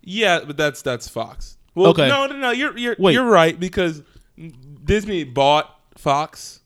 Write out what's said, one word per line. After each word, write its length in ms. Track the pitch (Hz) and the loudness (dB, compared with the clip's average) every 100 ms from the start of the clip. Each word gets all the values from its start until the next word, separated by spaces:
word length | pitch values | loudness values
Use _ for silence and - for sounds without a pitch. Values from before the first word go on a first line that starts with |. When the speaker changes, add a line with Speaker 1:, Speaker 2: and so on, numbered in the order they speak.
Speaker 1:
Yeah, 380 | - 196 214 170 151 | -10 -2 0 0 -2
but 100 | 143 | -4
that's, 260 | 151 131 | -4 -2
that's 260 | - 120 - | -8 -8 -8
Fox. 480 | - 110 - - - _ | -10 -10 -12 -18 -20 _
Well, 160 | - 185 | 2 4
Speaker 2:
Okay. 180 | - 139 | 4 4
Speaker 1:
no, 180 | 277 269 | 2 -2
no, 100 | 277 | -4
no. 140 | 262 | -4
You're, 260 | 247 285 233 | -2 -4 -4
you're, 200 | 240 - | -6 0
Speaker 2:
Wait. 160 | 190 | 2
Speaker 1:
you're 100 | 233 | 2
right 340 | 247 202 165 165 | 4 4 4 0
because 440 | 180 175 180 156 - - _ _ 165 127 131 143 | -6 -2 -4 -4 -14 -20 _ _ -20 -20 -20 -20
Disney 400 | 143 202 208 190 | -2 -2 0 -6
bought 500 | 143 123 139 147 151 _ _ _ | -6 0 4 4 0 _ _ _
Fox 640 | - 139 156 - - - | -2 -2 -2 -10 -20 -20